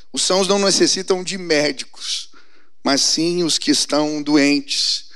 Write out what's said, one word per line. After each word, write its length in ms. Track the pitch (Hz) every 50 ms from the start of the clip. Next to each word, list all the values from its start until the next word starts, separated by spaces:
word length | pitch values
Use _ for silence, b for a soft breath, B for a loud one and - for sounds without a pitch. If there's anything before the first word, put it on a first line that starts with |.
| b b b
"Os 100 | - -
sãos 240 | - 185 190 196
não 140 | 180 202 202
necessitam 640 | 196 196 - - 180 - - 190 185 - 196 185 185
de 120 | 175 190
médicos, 920 | 190 180 170 156 147 151 143 135 - - - - - - - - - - - b b b b b b b b b - -
mas 160 | 135 139 139
sim 420 | - - - - 160 170 175 175 175
os 160 | 151 - -
que 140 | - 151 143
estão 500 | - - - 143 147 151 151 151 151 147
doentes." 840 | 147 151 151 139 143 143 143 139 - - - - - - - - b b